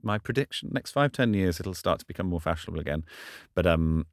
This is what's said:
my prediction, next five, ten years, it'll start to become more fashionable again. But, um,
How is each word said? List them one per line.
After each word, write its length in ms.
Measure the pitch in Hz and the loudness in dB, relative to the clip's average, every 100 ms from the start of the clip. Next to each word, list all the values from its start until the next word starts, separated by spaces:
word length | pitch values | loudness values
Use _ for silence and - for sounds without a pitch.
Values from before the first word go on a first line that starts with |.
my 160 | 110 104 | -2 -2
prediction, 520 | - 127 143 - - | 0 -2 -2 -6 -6
next 180 | - - | -6 -2
five, 220 | - 143 | 0 0
ten 200 | - 120 | 2 2
years, 280 | 101 92 82 | 4 2 0
it'll 140 | 95 | -4
start 260 | 90 - 85 | -4 0 0
to 60 | - | -2
become 200 | - 95 | -4 -2
more 140 | 85 | 0
fashionable 400 | 85 82 - 85 | 0 -2 -4 -6
again. 240 | 69 78 80 - - - - | -4 -4 -6 -14 -18 -18 -4
But, 140 | - 87 | 2 4
um, 380 | 82 80 80 76 | 4 4 2 -2